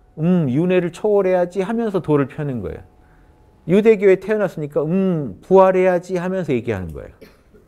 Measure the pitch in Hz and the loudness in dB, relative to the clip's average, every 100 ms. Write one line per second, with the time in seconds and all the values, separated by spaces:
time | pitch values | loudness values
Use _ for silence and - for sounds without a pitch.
0 | _ - 165 180 139 131 180 185 175 - | _ -4 0 2 0 0 2 0 -2 -4
1 | 214 202 185 180 180 196 180 233 226 190 | 0 2 2 0 0 -4 -4 -4 -4 -4
2 | 151 147 131 - 147 120 85 78 - _ | 0 0 0 -6 -8 -8 -8 -12 -16 _
3 | _ _ _ _ _ _ - 196 220 208 | _ _ _ _ _ _ 0 2 4 4
4 | 196 185 208 214 185 - 147 151 156 190 | 4 2 0 -2 -2 -6 -6 -4 -2 0
5 | 190 165 127 92 - 190 190 185 185 175 | 0 -2 -4 -12 2 6 6 4 2 0
6 | 180 180 180 190 160 123 113 98 85 69 | -4 -6 -4 -6 -2 -4 -2 -6 -6 -12
7 | 50 - - _ _ - | -16 -20 -20 _ _ -20